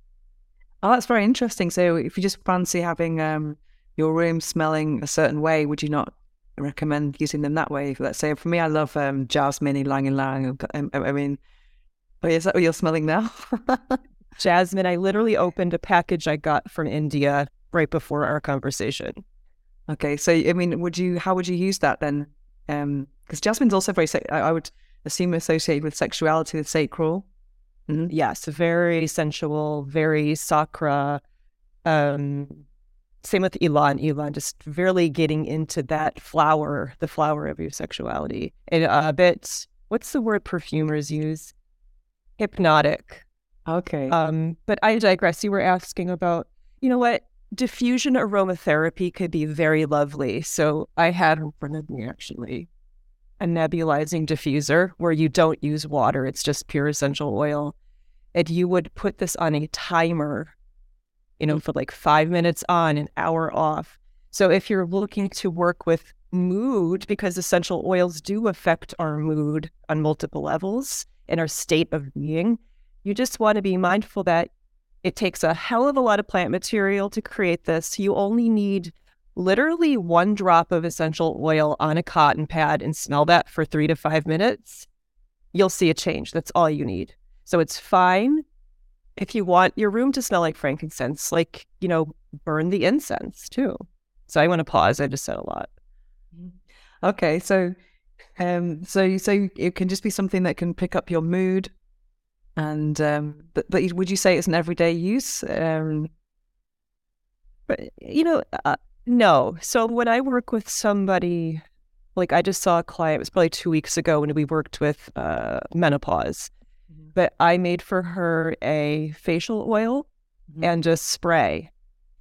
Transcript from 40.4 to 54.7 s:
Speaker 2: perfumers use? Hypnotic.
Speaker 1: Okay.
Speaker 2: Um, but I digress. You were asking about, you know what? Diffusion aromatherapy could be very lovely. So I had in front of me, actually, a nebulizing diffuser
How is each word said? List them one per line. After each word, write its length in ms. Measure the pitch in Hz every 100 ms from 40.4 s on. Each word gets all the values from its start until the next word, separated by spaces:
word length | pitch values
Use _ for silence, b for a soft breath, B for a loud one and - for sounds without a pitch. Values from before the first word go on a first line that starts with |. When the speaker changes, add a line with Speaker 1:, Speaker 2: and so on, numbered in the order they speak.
Speaker 2:
perfumers 640 | - 175 - 151 156 151 143
use? 440 | 151 151 156 - - _ _ _ _ _ _ _ -
Hypnotic. 880 | 208 - 175 156 147 - - - _ _ _ _ -
Speaker 1:
Okay. 400 | 165 180 156 135
Speaker 2:
Um, 460 | 165 160 160 160 165 -
but 140 | 208
I 160 | 214 226
digress. 460 | 214 185 180 170
You 80 | 214
were 100 | 196
asking 480 | 185 185 - - 180
about, 380 | 180 175 170 - _ - _
you 80 | 262
know 80 | 247
what? 280 | 240 233 - _ -
Diffusion 640 | 196 254 - 240 247 285 254
aromatherapy 1000 | 214 202 190 180 - 151 160 - 180
could 180 | - 180
be 140 | 160 151
very 400 | 151 156 156 156
lovely. 560 | 147 147 147 135 107
So 460 | 156 - 151 151 - -
I 160 | 170
had 280 | 175 170 156
in 120 | 156 -
front 160 | 143 156
of 140 | 151
me, 180 | 127 113
actually, 640 | - - - 120 - 170 _ _ _ _ _ _ -
a 40 | 180
nebulizing 800 | 165 160 180 160 147 156 170 156
diffuser 680 | 156 - 143 143